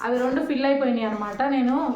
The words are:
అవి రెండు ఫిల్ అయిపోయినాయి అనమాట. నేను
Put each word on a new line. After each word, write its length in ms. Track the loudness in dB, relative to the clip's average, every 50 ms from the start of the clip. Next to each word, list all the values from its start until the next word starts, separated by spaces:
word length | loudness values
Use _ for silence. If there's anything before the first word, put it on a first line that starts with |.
| -4
అవి 160 | -2 0 0
రెండు 220 | 0 0 0 0 -2
ఫిల్ 220 | -2 -2 0 2
అయిపోయినాయి 400 | 2 2 2 2 0 0 0 -2
అనమాట. 380 | -2 -4 -4 -6 -6 -4 -2 0
నేను 520 | 0 2 2 2 2 2 2 0 -2 -2